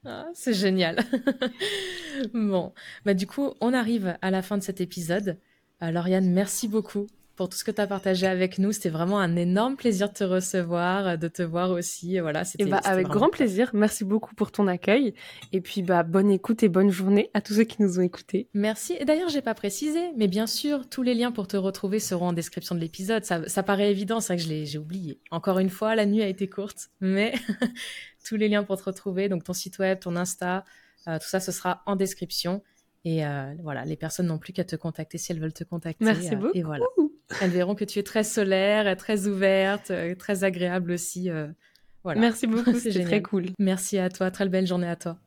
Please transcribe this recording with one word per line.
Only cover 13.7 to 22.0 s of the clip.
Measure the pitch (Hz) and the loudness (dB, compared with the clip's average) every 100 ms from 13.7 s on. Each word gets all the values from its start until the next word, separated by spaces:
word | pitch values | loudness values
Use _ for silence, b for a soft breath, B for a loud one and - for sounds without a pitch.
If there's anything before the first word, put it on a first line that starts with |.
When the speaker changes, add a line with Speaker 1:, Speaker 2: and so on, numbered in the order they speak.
Speaker 2:
Merci | 202 208 - | 4 2 2
beaucoup | 190 214 - - | -2 -2 -2 -4
pour | 202 | -4
ton | - 202 | 2 0
accueil. | 180 - 233 254 B B B B | 2 2 4 2 B B B B
Et | 190 | -4
puis, | 180 208 | -4 -4
bah, | 180 180 | 2 4
bonne | 165 190 202 | 4 4 4
écoute | 190 - 220 | 4 2 2
et | 214 | 4
bonne | 180 196 | 6 4
journée | 180 190 202 - | 4 4 4 4
à | 214 | -2
tous | - | 0
ceux | 208 | 2
qui | 226 - | 2 4
nous | 202 180 | 2 4
ont | |
écoutés. | 180 - - 196 233 | 0 -2 -4 -4 -2
Speaker 1:
Merci. | 202 208 214 - 339 | -2 -2 -2 -6 -4
Et | |
d'ailleurs, | 277 302 359 | 2 2 2
j'ai | 294 | -2
pas | 240 | -2
précisé, | 220 202 196 302 320 349 277 | -4 -4 -4 -2 -2 -2 0
mais | 208 | 0
bien | 190 226 | 2 -2
sûr, | - 294 294 254 | -2 -2 -2 -4
tous | - | -2
les | 247 | 0
liens | 233 247 | 2 0
pour | 240 185 | -2 -4
te | 202 | -2
retrouver | 190 190 196 | -2 -2 -2
seront | 214 | -2